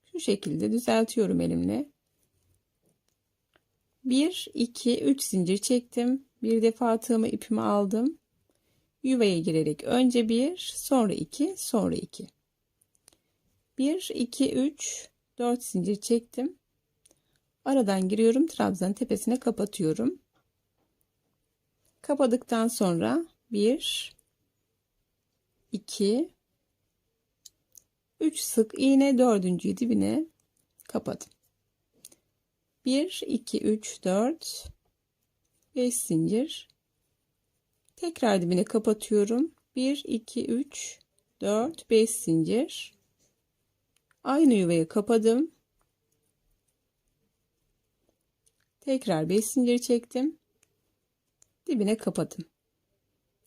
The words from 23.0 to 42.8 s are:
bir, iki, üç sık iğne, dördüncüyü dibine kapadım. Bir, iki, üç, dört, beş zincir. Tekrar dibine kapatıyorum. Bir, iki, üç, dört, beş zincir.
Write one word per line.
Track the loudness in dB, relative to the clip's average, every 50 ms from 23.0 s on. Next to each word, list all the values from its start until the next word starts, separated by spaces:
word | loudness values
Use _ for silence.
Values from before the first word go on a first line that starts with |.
| 0 0 0 -2 -4 -6 _ _ _ _
bir, | -2 0 2 2 0 0 -2 -4 -6 -6 -8 -12 -16 _ _ _ _ _ _ _ _ _ _ _ _ _ _ _ _ _ _ _ _ _ _ _ _ _ _ _ _ _ _ _
iki, | -10 -10 -10 -12 -4 0 0 2 2 0 -2 -4 -8 _ _ _ _ _ _ _ _ _ _ _ _ _ _ _ _ _ _ _ _ _ _ -20 _ _ _ _ _ -20 _ _ _ _ _ _ _ _
üç | -2 -2 -2 -4
sık | -8 0 0 0 0 0 0
iğne, | 0 2 4 6 6 6 4 4
dördüncüyü | 4 4 4 4 2 2 0 -2 -2 -2 -4 -2
dibine | -2 -2 0 2 2 2 2 0 -2 -4 -6 _ _ _ _ _ _ _ _ _ -20 -14
kapadım. | -8 -8 -6 -6 -6 -8 -10 -12 -20 _ _ _ _ _ _ _ _ _ _ _ _ _ _ -20 -20 -20 _ _ _ _ _ _ _ _ _ _ _ _ _ _
Bir, | 0 0 0 0 -2 -6 -10 -6
iki, | -6 -6 -6 -4 -6 -6 -2
üç, | 0 0 0 -2 -4 -12 -14 -6 -4
dört, | -2 0 2 0 0 -2 -6 -10 -14 -14 -14 -16 -18 -20 _ _ _ _ _ _ _ _ _ _ _ _ _ _ _ _ _ _ _ _
beş | -2 -2 -2 -2
zincir. | -4 -2 -2 0 0 2 2 0 0 -2 -4 -6 -14 -16 _ _ _ _ _ _ _ _ _ _ _ _ _ _ _ _ _ _ _ _ _ _ _ _ _ _
Tekrar | -8 -8 -8 -4 -2 0 2 2 2
dibine | 0 0 0 0 0
kapatıyorum. | 0 -2 0 0 0 0 -2 -2 0 0 0 2 2 0 0 0 -2 -4 _ _ _ _
Bir, | -2 -2 -2 -2 -4 -6
iki, | -6 -6 -6 -6 -8 -8 -6 -4
üç, | -2 -4 -4 -4 -6 -10 -12 -14 -14 -16 -18 _ _ _ _ _ _ _ _
dört, | -4 -2 0 0 -2 -2 -6 -10 -2 4
beş | 4 4 4 4
zincir. | 0 -4 -2 0 0 2 2 0 0 -2 -2 -4 -6 -12